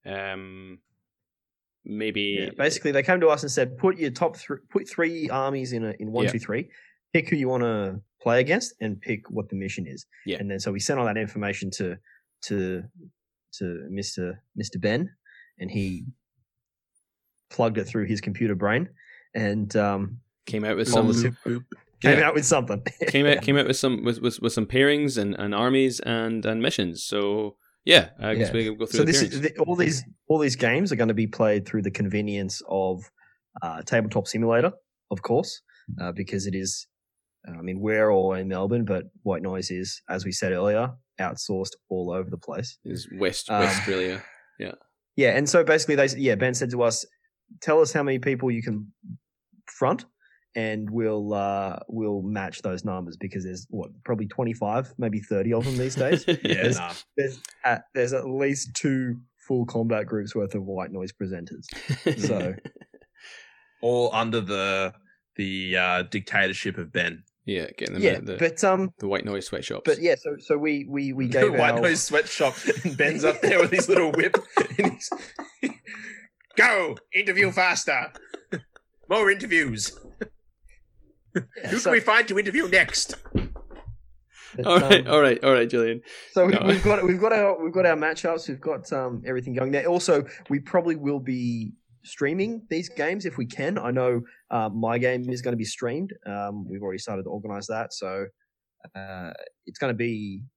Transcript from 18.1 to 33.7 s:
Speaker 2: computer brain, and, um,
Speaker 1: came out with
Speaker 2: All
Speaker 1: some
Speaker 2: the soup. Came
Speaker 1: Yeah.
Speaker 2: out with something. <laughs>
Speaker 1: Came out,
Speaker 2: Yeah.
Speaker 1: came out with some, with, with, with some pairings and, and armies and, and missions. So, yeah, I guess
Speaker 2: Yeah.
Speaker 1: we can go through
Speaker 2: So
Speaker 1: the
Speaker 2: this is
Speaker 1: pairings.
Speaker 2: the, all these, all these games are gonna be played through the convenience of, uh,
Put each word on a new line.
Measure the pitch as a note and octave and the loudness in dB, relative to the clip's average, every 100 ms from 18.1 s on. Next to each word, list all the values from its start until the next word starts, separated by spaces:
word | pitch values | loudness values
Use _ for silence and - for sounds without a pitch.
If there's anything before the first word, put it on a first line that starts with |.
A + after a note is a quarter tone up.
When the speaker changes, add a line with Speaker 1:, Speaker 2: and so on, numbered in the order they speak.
| G#2+ | -2
Speaker 2:
computer | - F#2+ A2+ F#2+ | -2 -2 0 2
brain, | G2+ A#2+ F3+ _ - - _ - | 2 2 0 _ -20 -20 _ -4
and, | G#2 G#2+ G2+ G#2+ | -2 -2 0 2
um, | G2+ G2 G2+ A#2+ _ _ - | 2 0 -4 -8 _ _ -8
Speaker 1:
came | G#2+ G#2+ | -4 -2
out | G2 | 0
with | A2+ | 2
Speaker 2:
All | |
Speaker 1:
some | A2+ A2+ | 4 4
Speaker 2:
the | |
soup. | A#2 A#2+ A#2+ - A#2+ - - _ _ | 4 0 -2 -6 -6 -8 -20 _ _
Came | C3+ D3 | 4 6
Speaker 1:
Yeah. | D3+ | 6
Speaker 2:
out | |
with | D3+ C#3+ | 2 4
something. | D#3 A#2+ G#2 - - | 2 2 -4 -6 -6
<laughs> | - | 0
Speaker 1:
Came | C#3 D3 | 4 4
out, | C#3 | 4
Speaker 2:
Yeah. | |
Speaker 1:
came | - C#3 | 4 4
out | - | 4
with | C3+ | 2
some, | C3 A#2+ | 2 2
with, | A#2+ A#2 | 0 0
with, | A#2+ - | -2 0
with | A#2 | -2
some | A2+ G#2 | 0 0
pairings | B2+ C#3 D3 D3 A#2 | 4 4 4 2 0
and, | G2+ - | -2 -2
and | G2+ G#2 | -2 0
armies | B2 C3+ C3 A#2 | 4 4 4 2
and, | - A#2 A2+ A2+ G#2 | -2 -2 -2 -2 -2
and | A2 | 0
missions. | C3 - F#2 E2+ - | 0 0 -2 -4 -4
So, | G2+ G2+ G#2 G#2 - _ _ - | 0 0 0 -4 -8 _ _ 6
yeah, | E3 E2+ - | 6 6 -4
I | G#2 A2 | -2 0
guess | G#2 | 2
Speaker 2:
Yeah. | |
Speaker 1:
we | A2+ A2 | 0 -2
can | G#2+ | -4
go | A2+ | -2
through | - | 2
Speaker 2:
So | D#3 | 4
Speaker 1:
the | |
Speaker 2:
this | C#3 | 4
is | B2+ C3+ | 2 0
Speaker 1:
pairings. | D3+ - | -4 0
Speaker 2:
the, | |
all | D#3+ F3 | 0 2
these, | D#3+ C3+ - - _ | 2 0 -6 -20 _
all | D#3 | 2
these | C#3+ B2 | 2 2
games | A#2+ C3 G3 | 2 2 2
are | A#2+ | 2
gonna | A2+ | 2
be | G#2+ A2 | 2 -2
played | - A2 G#2 G2 | 2 2 2 0
through | A2 | -2
the | G2 | -2
convenience | G2 G2+ G#2 G#2 G2+ G2 - - | -2 -2 0 -2 -4 -4 -8 -4
of, | F#2+ F#2+ F#2 A2 _ _ _ _ - | -2 0 -2 -8 _ _ _ _ -10
uh, | E2+ | -10